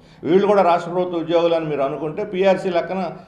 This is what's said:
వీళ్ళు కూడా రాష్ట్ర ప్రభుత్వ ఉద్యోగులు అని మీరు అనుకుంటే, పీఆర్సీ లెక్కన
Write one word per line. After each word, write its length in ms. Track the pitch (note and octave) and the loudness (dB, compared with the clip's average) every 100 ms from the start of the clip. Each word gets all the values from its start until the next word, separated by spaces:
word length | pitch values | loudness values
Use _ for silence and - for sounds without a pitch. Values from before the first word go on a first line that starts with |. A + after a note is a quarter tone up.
| - - | -20 -8
వీళ్ళు 220 | A#2+ F#3 G3+ | 2 2 4
కూడా 160 | G3+ | 4
రాష్ట్ర 300 | F3 E3+ E3 | 4 2 0
ప్రభుత్వ 260 | F3+ F3+ F3 | -4 -2 -4
ఉద్యోగులు 360 | D#3+ E3+ E3+ | 0 2 2
అని 100 | E3 | 0
మీరు 180 | D#3+ C#3+ | -2 -2
అనుకుంటే, 420 | C3+ D3 D3+ D#3 | -4 -4 -8 -8
పీఆర్సీ 460 | G#3 F#3 G3 F#3 F#3+ | -6 0 2 2 0
లెక్కన 400 | E3+ E3+ F#3 F3 D#3 | -2 -2 -4 -6 -8